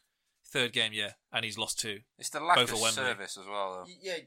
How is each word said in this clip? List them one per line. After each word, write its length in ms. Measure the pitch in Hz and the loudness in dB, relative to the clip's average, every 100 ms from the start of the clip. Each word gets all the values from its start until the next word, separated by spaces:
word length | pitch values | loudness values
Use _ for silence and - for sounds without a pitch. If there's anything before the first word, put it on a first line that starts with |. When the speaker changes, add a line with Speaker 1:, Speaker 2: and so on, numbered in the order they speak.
| _ _ _ _ - | _ _ _ _ -4
Speaker 1:
Third 220 | 143 123 | 0 2
game, 180 | 120 113 | 2 0
yeah, 180 | 107 104 - _ | 0 -4 -6 _
and 140 | 120 113 | -4 -2
he's 120 | 101 | -2
lost 220 | 110 - | -2 -2
two. 200 | 113 101 - - | -4 -6 -10 -12
Speaker 2:
It's 120 | - | -8
the 100 | 151 | -2
lack 180 | 160 170 | 4 6
Speaker 1:
Both 120 | 120 | 6
Speaker 2:
of 40 | 113 | 4
Speaker 1:
at 40 | |
Wembley. 220 | 113 113 | 2 2
Speaker 2:
service 340 | 131 104 95 - | 0 -2 -6 -10
as 60 | 95 | -8
well, 260 | 101 98 | -4 -4
though. 100 | 92 | -6
Speaker 3:
Y-, 140 | 90 - | -12 -12
yeah, 160 | 190 170 | -8 -8